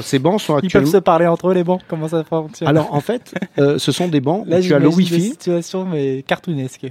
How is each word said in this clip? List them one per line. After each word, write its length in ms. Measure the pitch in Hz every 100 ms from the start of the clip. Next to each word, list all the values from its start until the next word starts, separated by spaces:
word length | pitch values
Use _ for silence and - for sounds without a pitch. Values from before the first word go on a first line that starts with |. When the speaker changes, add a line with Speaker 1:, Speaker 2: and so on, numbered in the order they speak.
Speaker 1:
ces 160 | 120 135
bancs 220 | 139 208
sont 140 | -
Speaker 2:
Ils 80 | 147
peuvent 20 |
Speaker 1:
actuellement 260 | 185 202 151
Speaker 2:
se 60 | 190
parler 300 | 180 165 170
entre 200 | 170 180
eux, 40 |
les 80 | 185
bancs ? 180 | 175 180 -
Comment 220 | 165 156
ça 160 | 165
fonctionne ? 420 | 151 165 156 - 165
Speaker 1:
Alors, 240 | 156 151
en 80 | 143
fait, 320 | - 240 - - 185 -
euh, 200 | 143 143
ce 140 | -
sont 160 | 135 180
des 120 | 151
bancs 240 | 135 185 190
Speaker 2:
Là, 100 | 170
Speaker 1:
où 40 |
tu 120 | 180
as 60 | 143
le 100 | 143
Speaker 2:
j'imagine 180 | 170 180
des 40 | 170
Speaker 1:
Wi-Fi. 140 | 196
Speaker 2:
situations, 540 | 294 - 175 165 190
mais 400 | 185 156 139 131 139
cartoonesques. 640 | 175 - 151 131 - 131